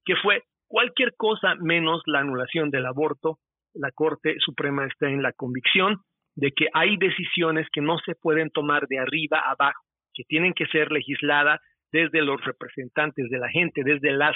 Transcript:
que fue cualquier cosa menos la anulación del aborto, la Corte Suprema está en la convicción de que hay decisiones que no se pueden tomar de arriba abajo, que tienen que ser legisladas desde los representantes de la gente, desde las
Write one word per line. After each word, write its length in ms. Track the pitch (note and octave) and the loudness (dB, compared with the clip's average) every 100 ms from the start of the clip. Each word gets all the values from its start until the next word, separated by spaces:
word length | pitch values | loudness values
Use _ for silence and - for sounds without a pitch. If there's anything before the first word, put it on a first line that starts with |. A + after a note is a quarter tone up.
| - | -2
que 80 | E3+ | 0
fue 220 | G3+ G3 - _ _ | 2 2 -2 _ _
cualquier 480 | A3 B3 C#4 A#3+ - | 0 0 0 -2 0
cosa 380 | A3 A3 F#3 F3 | -2 2 0 0
menos 440 | E3 E3+ D#3+ E3 D#3 | 0 2 2 0 0
la 140 | C#3+ | 0
anulación 500 | C#3+ B2+ B2 E3 D3 | 0 -2 -2 -2 0
del 160 | C#3 B2+ | -2 -2
aborto, 540 | C3 D3+ D3 D#3+ D#3+ _ _ _ | -2 -2 -2 -4 -6 _ _ _
la 180 | F3 C#3 | -8 -8
Corte 440 | - D#3 D3 D#3 D3+ | 0 0 0 -2 0
Suprema 460 | - C3+ C#3+ C#3 C3+ | -2 -2 -2 -2 -4
está 240 | - C#3+ | -2 -2
en 140 | C#3 | 0
la 100 | C3+ | -2
convicción 680 | - B2+ B2+ - F#3+ F#3+ G#3 _ _ _ - | -2 -6 -2 2 4 2 0 _ _ _ -2
de 160 | C#3 | -2
que 160 | - - | 0 0
hay 240 | D#3+ F#3 G3 | 2 2 2
decisiones 680 | F#3+ D#3+ E3 - E3 D#3+ D#3 | 0 0 -4 0 0 0 -2
que 100 | D3 | -2
no 160 | D3 E3 - | -2 -2 -4
se 80 | |
pueden 360 | E3 E3 D#3 D#3 | -4 0 2 0
tomar 360 | D#3+ D3 D3 C#3 | -2 0 0 0
de 120 | C3 | -4
arriba 400 | C3 D#3+ D3+ D#3 | -2 -2 0 0
abajo, 420 | C3+ C3+ C#3+ - _ _ _ | 0 2 0 0 _ _ _
que 100 | - - | -18 -4
tienen 260 | D#3 F3+ | 0 0
que 140 | - D3+ | 0 0
ser 240 | D#3+ D3 | 0 2
legisladas 680 | D3+ C3+ C#3 D3 D3 D3 D#3 - _ _ | -2 -2 -2 2 4 4 2 -4 _ _
desde 300 | D#3+ D#3+ D#3+ | 0 2 0
los 220 | C#3+ C#3 C3 | 0 -2 -6
representantes 800 | - B2 - B2+ - D3+ - A#2+ | -8 -12 -12 -6 -2 -2 -4 -4
de 100 | B2+ | -4
la 100 | A#2+ | -2
gente, 320 | E3 E3+ D3+ | -2 -2 -2
desde 280 | C3+ D3 C#3+ | 0 0 0
las 240 | C#3 D3+ | 2 2